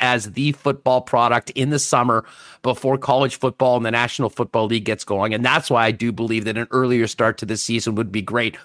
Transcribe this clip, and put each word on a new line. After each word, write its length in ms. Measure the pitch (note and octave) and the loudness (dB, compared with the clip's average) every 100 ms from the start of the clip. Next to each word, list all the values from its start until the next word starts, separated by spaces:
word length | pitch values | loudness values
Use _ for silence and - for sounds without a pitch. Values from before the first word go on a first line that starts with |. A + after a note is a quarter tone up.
as 320 | B2+ B2 G#2+ | 2 0 -2
the 200 | F#2+ C#3+ | -2 -2
football 500 | C#3 C#3 C#3 C3 B2+ | 0 -2 -2 2 0
product 480 | B2+ A#2+ A#2+ A#2 - | 2 0 2 2 -2
in 180 | - B2+ | -4 -2
the 100 | D3 | 0
summer 460 | - C3 B2 A2+ - - - - | 0 2 2 0 -2 -16 -20 -8
before 340 | B2 A#2+ C3+ C3+ | -4 -2 0 -2
college 380 | C3+ C3 C3+ - | 0 2 0 0
football 400 | C3 - C3 B2 | -4 2 2 2
and 80 | |
the 60 | A2+ | 2
National 380 | A#2 A#2+ - A2+ | 0 0 0 -4
Football 380 | - A2+ A#2 G#2+ | -2 -2 0 0
League 180 | A2+ | 0
gets 180 | G#2+ A2 | -2 -4
going. 320 | - G2 G#2+ | -2 -2 0
And 100 | G#2+ | 0
that's 260 | B2 D#3 - | 2 2 2
why 160 | B2 A2+ | 2 2
I 40 | |
do 200 | A2+ A#2+ | 0 -2
believe 320 | A2 A2+ A2+ | -2 -2 -2
that 140 | G#2+ A2 | -2 -4
an 100 | A#2 | -2
earlier 360 | C3 B2+ B2 A2+ | 0 2 2 0
start 320 | - A2+ G#2+ | 0 0 0
to 80 | G#2 | -6
the 100 | G#2+ | -6
season 380 | - A#2 A#2 | -2 -2 -2
would 180 | G#2+ G#2 | -2 -2
be 100 | G#2 | -4
great 340 | F#2+ A#2 A2+ - | -2 -2 -2 -6